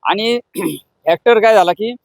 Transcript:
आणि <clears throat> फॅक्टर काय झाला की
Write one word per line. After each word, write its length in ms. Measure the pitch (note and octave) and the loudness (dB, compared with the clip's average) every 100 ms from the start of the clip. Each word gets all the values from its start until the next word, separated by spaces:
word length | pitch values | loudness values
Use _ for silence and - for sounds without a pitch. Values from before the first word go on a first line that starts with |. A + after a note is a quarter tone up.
आणि 360 | - F#3 A3 A#3+ - | -2 -2 -2 -4 -6
<clears throat> 240 | - F3 D3+ _ _ - | -8 -8 -8 _ _ -4
फॅक्टर 340 | E3+ - A#3 | -2 2 2
काय 140 | A3 | 4
झाला 180 | A3 F3 | 4 2
की 200 | F3 A3 B3 | -2 -6 -10